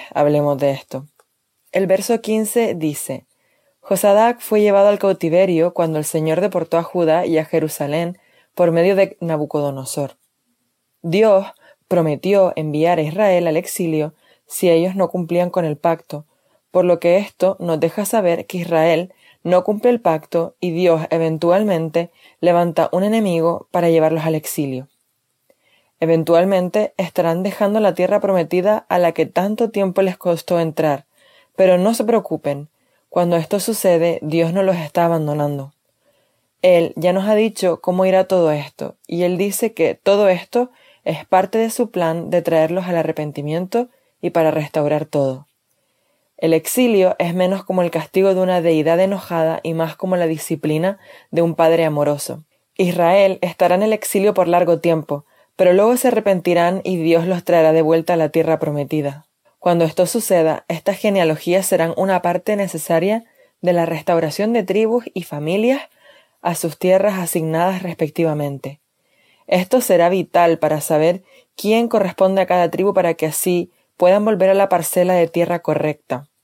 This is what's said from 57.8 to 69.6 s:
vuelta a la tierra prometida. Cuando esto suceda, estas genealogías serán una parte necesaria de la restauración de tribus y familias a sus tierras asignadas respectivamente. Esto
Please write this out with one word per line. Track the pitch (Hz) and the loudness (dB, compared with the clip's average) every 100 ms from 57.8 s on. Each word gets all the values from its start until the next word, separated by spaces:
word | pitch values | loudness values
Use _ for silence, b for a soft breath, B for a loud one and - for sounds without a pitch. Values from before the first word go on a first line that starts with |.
vuelta | 156 165 160 | 2 0 0
a | 170 | 0
la | 156 | 0
tierra | 165 160 156 | 0 0 -2
prometida. | 156 147 143 156 143 143 _ _ _ _ | -2 -4 -4 -4 -4 -8 _ _ _ _
Cuando | 180 170 160 | -2 0 0
esto | - 180 | 0 -2
suceda, | 233 - 180 160 151 - | -2 0 2 2 0 -6
estas | 165 - 190 | -6 -4 -2
genealogías | 220 196 165 156 - 180 185 | -2 0 0 -2 0 -2 0
serán | 175 165 - | 0 0 -2
una | 190 185 | -2 0
parte | 175 180 - 208 | -2 -4 -4 -4
necesaria | 196 165 - 165 185 226 226 b b b | -4 -6 -2 0 0 -2 -6 b b b
de | 175 | -2
la | 170 165 | 0 0
restauración | 160 160 170 160 147 214 | -4 -2 0 0 -2 -2
de | 233 | -2
tribus | 190 214 220 240 233 | 0 0 0 -2 -4
y | 190 | -10
familias | 165 147 151 190 233 269 - b b b b b | -10 -8 -4 -2 0 -2 -6 b b b b b
a | 175 175 | -6 -4
sus | 170 151 | -6 -4
tierras | 180 185 196 190 | 2 2 2 -2
asignadas | 170 175 160 160 175 185 | -4 -4 -2 0 0 -2
respectivamente. | 185 160 156 160 165 151 143 139 135 147 _ _ _ _ _ _ - | -6 -6 -6 -2 -2 -2 -4 -8 -12 -16 _ _ _ _ _ _ -2
Esto | 180 | -2